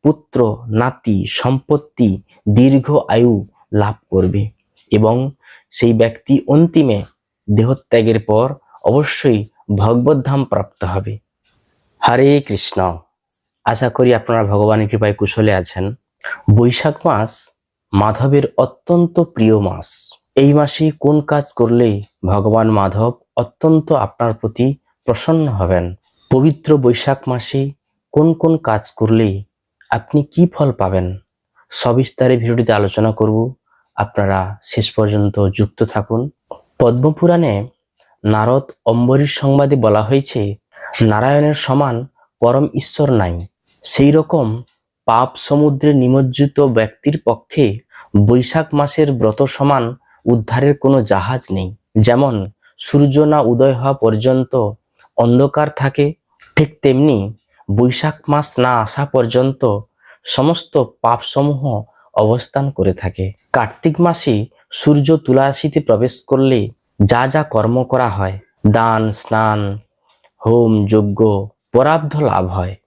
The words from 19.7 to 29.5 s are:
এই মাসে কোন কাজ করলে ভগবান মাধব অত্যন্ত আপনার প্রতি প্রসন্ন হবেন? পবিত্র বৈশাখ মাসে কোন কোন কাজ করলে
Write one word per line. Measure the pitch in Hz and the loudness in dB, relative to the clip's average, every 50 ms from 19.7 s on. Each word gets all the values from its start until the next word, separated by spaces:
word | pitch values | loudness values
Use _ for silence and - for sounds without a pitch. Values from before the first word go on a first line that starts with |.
| - 87 - - - - - - - _ _ _ _ | -6 -8 -10 -10 -10 -10 -12 -16 -20 _ _ _ _
এই | - 139 143 | 2 4 4
মাসে | 143 151 147 143 - - 160 156 151 _ | 4 2 2 0 -2 -2 -2 -2 -2 _
কোন | - 143 151 151 | 0 0 0 0
কাজ | 147 147 147 147 143 - | 0 0 -2 -2 -2 -6
করলে | - - 120 113 120 120 120 113 104 101 101 _ _ _ - | -2 -2 0 2 2 2 2 2 0 -4 -8 _ _ _ -4
ভগবান | 92 95 104 98 107 107 113 110 110 | -2 -2 0 0 2 2 2 2 2
মাধব | 107 104 98 98 95 104 110 120 123 _ _ _ _ | 2 0 0 -2 -2 -2 -2 -2 -4 _ _ _ _
অত্যন্ত | - 120 - _ _ - 160 160 156 156 - | -6 -6 -6 _ _ 0 2 2 2 2 0
আপনার | 160 135 107 101 _ _ 120 117 113 | 0 0 0 -4 _ _ -4 -4 -4
প্রতি | 110 - 113 110 - 120 131 143 - _ _ _ _ _ | -4 -6 -8 -2 -2 -2 -2 -2 -6 _ _ _ _ _
প্রসন্ন | - 117 - - - 160 165 156 143 | -4 -4 -4 -2 -2 0 0 0 -2
হবেন? | 113 95 92 87 92 90 90 87 92 _ _ _ _ _ _ _ | -2 -2 -2 0 0 0 -2 -4 -10 _ _ _ _ _ _ _
পবিত্র | 135 131 135 160 147 151 _ - 151 143 | 0 2 2 2 0 -2 _ 0 0 2
বৈশাখ | 127 123 120 - - - 139 139 - 131 | 4 2 0 2 0 -4 -4 -4 -4 -6
মাসে | 123 123 - - - 139 135 139 143 _ _ _ _ _ _ _ | -6 -6 -8 -6 -6 -4 -4 -6 -8 _ _ _ _ _ _ _
কোন | - 156 151 165 160 | 0 2 2 2 2
কোন | 160 - 165 165 | 2 0 0 0
কাজ | 156 160 - 110 104 - - | 0 0 -2 -4 -4 -4 -10
করলে | - - 110 110 113 113 113 104 95 98 104 _ | -6 -4 0 2 2 2 2 0 -2 -6 -10 _